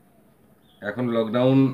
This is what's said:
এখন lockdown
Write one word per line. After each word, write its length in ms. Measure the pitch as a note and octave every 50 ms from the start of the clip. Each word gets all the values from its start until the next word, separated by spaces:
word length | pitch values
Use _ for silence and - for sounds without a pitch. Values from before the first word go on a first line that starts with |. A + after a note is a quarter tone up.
| _ _ _ _ _ _ _ _ _ _ _ _ _ _ _ -
এখন 240 | G2+ G#2 - A#2+ B2 A#2+ A#2
lockdown 440 | A#2 A2+ G#2+ G#2 B2 B2+ C3 C3+ C3+ C3+ C3+